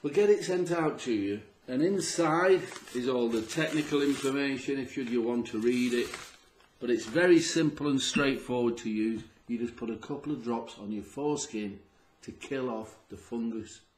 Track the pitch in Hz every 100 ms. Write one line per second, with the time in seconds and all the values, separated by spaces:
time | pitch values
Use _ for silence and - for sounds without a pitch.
0 | 147 147 208 208 - 180 170 170 156 147
1 | 131 110 98 104 - _ - 127 165 196
2 | 165 - 160 160 185 185 170 - - 123
3 | 123 127 117 117 110 160 156 151 147 143
4 | 139 135 135 139 139 135 - 139 123 -
5 | 123 120 113 120 117 110 117 123 123 120
6 | - - - - _ _ _ _ 120 113
7 | 113 143 180 170 160 165 156 147 147 135
8 | - - 143 127 - 123 120 117 110 107
9 | 110 110 - _ - 117 117 - 113 110
10 | - 143 147 139 117 117 113 - 104 107
11 | 95 - 147 147 - 110 104 101 - _
12 | _ _ - - - 135 127 113 110 -
13 | _ 95 - 120 117 110 110 - _